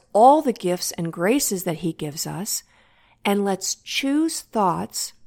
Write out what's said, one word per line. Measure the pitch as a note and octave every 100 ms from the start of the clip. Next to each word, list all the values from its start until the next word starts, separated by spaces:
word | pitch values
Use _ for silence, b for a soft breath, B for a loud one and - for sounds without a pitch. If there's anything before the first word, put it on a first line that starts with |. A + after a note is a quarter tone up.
| _
all | G3 B3 D4+
the | D4+
gifts | A3 F3+ F3 -
and | - E3
graces | E3 F3 C#4 - F#3+
that | F3+ D#3
He | F3
gives | D#3+ D3+ D3 -
us, | D3+ G3+ - b b b b b b
and | - G3+ G3+
let's | F#3+ - -
choose | - - C4+ C#4+ D#4+ -
thoughts | - A3+ F#3+ E3 G#3 - - -